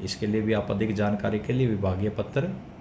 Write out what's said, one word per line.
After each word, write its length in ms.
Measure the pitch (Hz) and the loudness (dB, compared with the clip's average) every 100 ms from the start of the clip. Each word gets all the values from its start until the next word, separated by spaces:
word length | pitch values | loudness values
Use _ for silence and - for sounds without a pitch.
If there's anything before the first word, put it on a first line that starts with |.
इसके 260 | 95 - 107 | -6 -2 0
लिए 140 | 107 | 2
भी 120 | 107 | 2
आप 180 | 107 101 | 2 2
अधिक 220 | 101 110 | 0 0
जानकारी 460 | 101 104 104 107 107 | 2 2 2 0 0
के 140 | - | 0
लिए 140 | 123 127 | 2 2
विभागीय 420 | 101 95 92 104 | 2 0 0 0
पत्र 400 | 107 104 - 175 - - - | -2 -2 -2 -2 -4 -10 -16